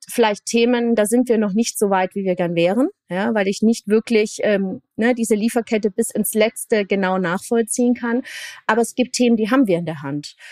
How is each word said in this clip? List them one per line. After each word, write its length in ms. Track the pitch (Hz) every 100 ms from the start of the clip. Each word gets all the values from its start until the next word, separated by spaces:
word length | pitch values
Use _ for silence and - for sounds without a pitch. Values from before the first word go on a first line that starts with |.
| -
vielleicht 360 | - 214 202 -
Themen, 480 | 233 233 240 233
da 120 | 220 208
sind 220 | 247 247
wir 100 | 220
noch 140 | 208
nicht 260 | 202 233 -
so 100 | 202
weit, 260 | 190 185
wie 100 | 202
wir 100 | 190
gern 200 | 180 175
wären, 340 | 170 170 220 330 - -
ja, 240 | 180 220
weil 140 | 220 196
ich 140 | -
nicht 260 | 220 233 -
wirklich, 500 | 220 - 214 214 -
ähm, 400 | 214 202 190 - - -
ne, 180 | 233
diese 200 | 240 226
Lieferkette 560 | 214 226 240 - 214 214
bis 200 | 208 226
ins 240 | - 196
Letzte 500 | 214 220 - - 220
genau 340 | 196 196 185 190
nachvollziehen 760 | 175 185 - 233 220 - 247
kann. 280 | 240 240 247 - - - - -
Aber 160 | 220
es 120 | 226
gibt 200 | - 247
Themen, 220 | - 240 220
die 140 | 208
haben 160 | 262 214
wir 120 | 170
in 80 | 160
der 160 | 151
Hand. 340 | 143 147 147 - -